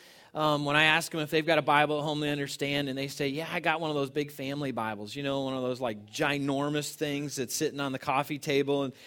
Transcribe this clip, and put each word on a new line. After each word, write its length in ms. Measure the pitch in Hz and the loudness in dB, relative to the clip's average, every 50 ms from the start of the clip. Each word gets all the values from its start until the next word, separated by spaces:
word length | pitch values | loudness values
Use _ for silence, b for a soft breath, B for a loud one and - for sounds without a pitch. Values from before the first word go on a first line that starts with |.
| B B B B B B B | B B B B B B B
um, 320 | 151 156 151 151 143 147 | 2 2 4 4 4 2
when 100 | 143 143 | 4 4
I 80 | 151 156 | 6 6
ask 260 | 156 156 165 160 - | 6 6 4 2 0
them 100 | - 165 | -2 -4
if 100 | 151 147 | -2 0
they've 140 | 165 160 156 | 2 2 4
got 140 | 165 165 151 | 4 4 4
a 40 | 143 | 6
Bible 360 | 147 147 151 151 147 151 147 | 6 6 6 6 6 2 0
at 60 | 143 | 0
home 160 | 156 147 151 | -2 -2 0
they 100 | 151 147 | 0 -2
understand, 600 | 147 147 143 143 143 - 143 143 143 143 143 135 | -2 -2 -4 -4 -4 -4 -2 -2 0 0 -2 -2
and 60 | 131 | -4
they 120 | 135 139 139 | -4 -6 -6
say, 200 | 139 - 147 139 | -4 -2 -2 -2
"Yeah, 200 | 135 151 165 160 | -2 -4 -6 -4
I 100 | 165 175 | -6 -2
got 200 | 156 170 156 160 | 0 0 0 2
one 100 | 170 156 | 0 0
of 60 | 151 | 0
those 140 | 143 139 135 | 0 -2 0
big 200 | 143 147 147 143 | -2 -4 -4 -4
family 420 | 147 - 135 135 139 143 147 135 120 | -6 -8 -8 -6 -4 -4 -4 -4 -4
Bibles, 440 | 117 110 110 110 101 107 104 107 | -4 -4 -4 -4 -6 -8 -10 -8
you 60 | 143 143 | -6 -4
know, 180 | 139 139 139 | -2 -2 -2
one 140 | 135 131 131 | -2 -2 -2
of 80 | 131 127 | -2 -2
those, 180 | 127 127 120 | -4 -2 -2
like, 260 | 131 120 110 104 104 104 | -4 -4 -4 -6 -10 -10
ginormous 840 | - - 160 143 143 143 147 139 139 135 143 147 147 147 143 147 - | -4 0 0 2 2 0 0 0 0 0 0 0 0 -2 -2 -4 -4
things 420 | - 156 147 143 143 147 143 - | -4 -4 -2 -2 -2 -4 -4 -4
that's 180 | 139 127 113 - | -6 -4 -4 -2
sitting 260 | - 160 139 120 139 | -2 -2 -2 -2 -2
on 120 | 143 139 131 | -4 -4 -4
the 60 | 127 | -4
coffee 400 | - 147 135 135 147 - 156 139 | -2 0 0 0 0 -2 -6 -6
table, 460 | - 156 143 139 143 135 143 139 139 | -2 0 2 2 2 2 0 0 -2
and, 80 | 131 120 B B | -4 -6 B B